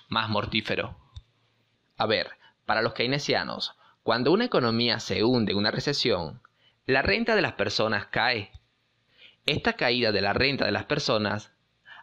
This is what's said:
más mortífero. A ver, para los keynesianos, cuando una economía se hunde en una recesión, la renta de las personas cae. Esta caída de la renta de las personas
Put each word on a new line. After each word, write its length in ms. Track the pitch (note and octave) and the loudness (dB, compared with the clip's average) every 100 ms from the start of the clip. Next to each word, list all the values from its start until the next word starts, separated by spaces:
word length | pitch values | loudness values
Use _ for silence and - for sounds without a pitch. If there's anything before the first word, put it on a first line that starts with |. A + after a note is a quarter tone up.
| - | -6
más 200 | A2+ A2 | -4 0
mortífero. 680 | G#2 G#2+ A2 - G#2 - - - - - _ _ _ _ _ _ - | -2 0 -2 -2 -4 -4 -10 -20 -20 -20 _ _ _ _ _ _ -4
A 100 | A2 | 0
ver, 240 | G2+ - - - _ - | 0 -2 -10 -20 _ -2
para 160 | G#2+ | 0
los 120 | A2+ | 0
keynesianos, 840 | - A#2+ C#3+ C#3 A2 C#2+ A1 - - _ _ | 0 -2 -2 0 -2 -2 -6 -10 -12 _ _
cuando 280 | - A2+ B2+ | 0 2 4
una 140 | F#3+ B3 | 4 2
economía 540 | F3+ A#2+ A2+ A#2+ A2 | 2 2 2 0 0
se 240 | - F#2+ | -2 0
hunde 280 | A2 B2+ G2+ | 2 4 2
en 60 | G2 | 0
una 140 | G#2 | 0
recesión, 680 | C3+ D3 C#3+ C3 F#2 D#2+ - - _ _ _ - | -2 -2 0 0 0 -2 -10 -20 _ _ _ -2
la 160 | C3+ | 0
renta 340 | - G#3 A#3 G#3+ | 2 0 2 2
de 60 | |
las 120 | C#3+ | 0
personas 540 | - G2+ - A2 G#2 G2 | 0 -2 0 0 0 -2
cae. 440 | A#2 A#2 A#2+ G2+ - _ _ _ _ _ _ - _ - | 0 0 0 -6 -14 _ _ _ _ _ _ -20 _ -2
Esta 280 | E3+ F3 | 0 -2
caída 380 | E3+ C3+ B2 A2+ | 0 0 2 2
de 100 | G2+ | 2
la 120 | G2 | 2
renta 320 | G2+ C3 B2+ G#2 | 2 0 0 -2
de 60 | |
las 140 | G2+ - | -2 -2
personas 680 | D3 - A2+ G#2 G#2 - _ _ _ - - | -2 0 0 0 -4 -8 _ _ _ -20 -20